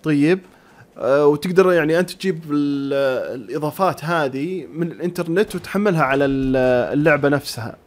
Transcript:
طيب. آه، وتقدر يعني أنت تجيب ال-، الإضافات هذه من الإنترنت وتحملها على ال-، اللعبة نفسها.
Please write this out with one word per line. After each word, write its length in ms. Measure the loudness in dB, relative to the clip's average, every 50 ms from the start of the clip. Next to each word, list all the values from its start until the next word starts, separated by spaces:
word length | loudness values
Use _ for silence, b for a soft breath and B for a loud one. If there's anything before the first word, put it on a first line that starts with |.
طيب. 380 | 0 0 2 4 4 2 2 0 -2 B B B B B B B B B _ -6
آه، 280 | 0 2 2 4 4
وتقدر 460 | 4 4 2 -2 0 2 4 4 4
يعني 260 | 4 2 2 2 2 0
أنت 120 | 0 -2
تجيب 320 | -6 -4 -4 -4 -4 -4 -6 -4
ال-، 400 | -2 -2 0 0 -2 -4 -4 -2 -2 0 0 0 0 -2 -4 -6 -8
الإضافات 720 | -10 -10 -8 -6 -4 -4 -4 -2 0 0 0 0 -2 -4
هذه 600 | -2 0 0 0 -2 -2 -4 -4 -4 -6 -8 -8
من 260 | -10 -6 -4 -4 -4
الإنترنت 640 | -4 -4 -6 -4 -4 -4 -4 -2 0 0 0 -2 -4
وتحملها 480 | -10 -10 -4 -4 0 0 2 2 2
على 220 | 2 2 2 2 2
ال-، 680 | 2 0 0 0 0 2 2 4 4 2 2 0 0
اللعبة 360 | 0 2 4 4 4 4 4 2
نفسها. 480 | 2 0 -2 -6 -10 -10 -10 -12 -12 -16 _